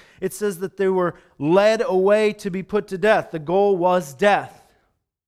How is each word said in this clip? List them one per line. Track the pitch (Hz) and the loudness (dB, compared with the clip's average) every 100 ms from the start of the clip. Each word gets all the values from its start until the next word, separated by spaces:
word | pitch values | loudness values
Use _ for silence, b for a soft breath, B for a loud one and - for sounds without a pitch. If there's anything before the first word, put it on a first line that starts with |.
| b b | b b
it | 190 | -10
says | - 208 175 | -6 -6 -6
that | 190 - | -10 -4
they | 190 | 0
were | 185 180 165 b b | 0 -2 -4 b b
led | 143 185 208 220 202 | 2 4 4 2 0
away | 185 190 208 214 | 0 2 2 2
to | 208 202 | -2 -8
be | 185 | -8
put | 185 208 202 | -4 -4 -4
to | 190 | -4
death. | 208 202 147 | 0 0 0
The | 170 | -10
goal | 151 185 202 190 | -2 0 2 2
was | 175 180 151 | 2 0 -2
death. | 135 202 185 120 - _ _ _ _ _ _ | -2 0 0 -2 -18 _ _ _ _ _ _